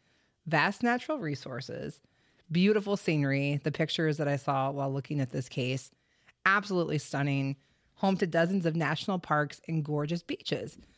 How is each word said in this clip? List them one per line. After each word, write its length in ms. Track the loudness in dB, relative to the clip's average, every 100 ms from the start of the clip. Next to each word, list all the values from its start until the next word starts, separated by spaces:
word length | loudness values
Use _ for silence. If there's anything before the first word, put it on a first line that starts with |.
| _ _ _ _ 0
vast 360 | 4 4 2
natural 360 | 0 0 -2 -4
resources, 800 | -2 -4 -6 -8 -8 -8 -8 -10 _ _ _ _ -2
beautiful 460 | 4 4 4 2 0
scenery. 640 | 2 2 2 2 2 0
The 80 | -2
pictures 460 | 0 0 2 0 2
that 100 | 0
I 100 | 0
saw 340 | 0 0 0
while 220 | 0 -2
looking 280 | -2 -2 -2
at 100 | 0
this 180 | -2 -4
case, 440 | -4 -2 -2 -6 _ _ _ _ _
absolutely 540 | 2 2 2 0 0 -2
stunning. 580 | -2 -2 0 0 -2 -6 _ _ _ _
Home 200 | 0 2
to 100 | 0
dozens 380 | 2 2 2
of 100 | 0
national 440 | 0 0 0 -2 -4
parks 420 | 0 0 0 -4 -4
and 160 | -4
gorgeous 380 | -2 -2 -2 -4
beaches 560 | -6 -8 -4 -4 -4 -12 -20